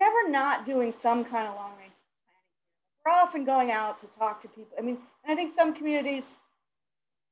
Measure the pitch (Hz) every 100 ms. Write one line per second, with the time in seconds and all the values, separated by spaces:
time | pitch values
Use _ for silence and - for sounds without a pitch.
0 | 392 453 403 277 269 277 220 269 233 220
1 | 233 233 240 240 214 202 202 202 190 _
2 | _ _ _ _ _ _ _ _ _ _
3 | 311 349 349 320 269 269 247 214 214 214
4 | 208 - 220 214 220 - 220 - 233 247
5 | - _ 294 311 339 349 320 311 302 294
6 | 285 277 254 - _ _ _ _ _ _
7 | _ _ _